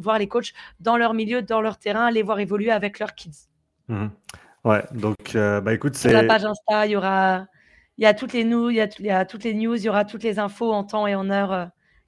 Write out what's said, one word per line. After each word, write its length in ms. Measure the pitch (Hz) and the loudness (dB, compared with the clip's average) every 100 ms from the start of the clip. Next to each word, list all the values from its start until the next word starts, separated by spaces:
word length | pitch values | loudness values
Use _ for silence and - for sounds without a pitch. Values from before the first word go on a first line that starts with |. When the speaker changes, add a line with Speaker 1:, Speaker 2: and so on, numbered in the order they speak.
Speaker 1:
voir 180 | 185 220 | 0 0
les 80 | 202 | 0
coachs 260 | 233 240 - - - | -2 -4 -10 -20 -6
dans 160 | 196 233 | 0 2
leur 180 | 233 | 2
milieu, 260 | 226 220 247 | 0 0 -2
dans 200 | 202 220 | 0 0
leur 180 | 220 190 | -2 -2
terrain, 320 | 208 214 240 | -4 0 2
les 120 | 226 | 2
voir 160 | 208 208 | 0 -2
évoluer 320 | 185 202 220 | -2 -2 0
avec 260 | 214 202 - | 0 -2 -6
leurs 160 | 208 | -8
kids. 320 | - 165 147 _ _ _ _ - | -10 -18 -20 _ _ _ _ -6
Speaker 2:
Mhm. 240 | 104 104 104 - - - _ | -4 -6 -8 -20 -20 -20 _
Ouais, 180 | 117 104 - | 2 2 2
donc, 440 | 120 107 101 - 113 | -4 -4 -4 -4 0
euh, 240 | 104 104 | 2 0
bah, 120 | 98 | 0
écoute, 240 | 110 143 120 | -2 -2 0
Speaker 1:
Sur 140 | 123 | 4
la 120 | 226 | 6
Speaker 2:
c'est 40 | 113 | 6
Speaker 1:
page 180 | 214 | 4
Insta, 420 | 214 208 - 214 214 | 0 -4 -2 0 2
il 60 | |
y 40 | 202 | 0
aura, 500 | 190 190 190 185 190 _ _ _ _ - | 0 2 2 0 -4 _ _ _ _ 2
il 60 | |
y 20 | 214 | 4
a 80 | |
toutes 180 | 208 247 | 4 0
les 120 | 240 | -2
nou-, 260 | 226 233 240 | 0 2 2
il 60 | 226 | 0
y 40 | |
a 80 | 208 | -2
tout, 120 | - | -4
il 40 | 208 | -2
y 40 | |
a 140 | 185 | 0
toutes 200 | 190 214 | -2 -4
les 100 | 226 | -4
news, 200 | 214 226 | -2 -2
il 80 | 233 | -2
y 40 | 214 | 0
aura 160 | 208 | 0
toutes 180 | 208 233 | -2 -4
les 160 | 226 202 | -4 -2
infos 340 | 202 - 233 | -4 -2 -2
en 120 | 208 | -2
temps 220 | 202 214 208 | -2 -2 -2
et 80 | |
en 140 | 196 196 | -2 0
heure, 220 | 196 196 | 0 0
euh, 120 | 185 175 - _ _ | -2 -6 -14 _ _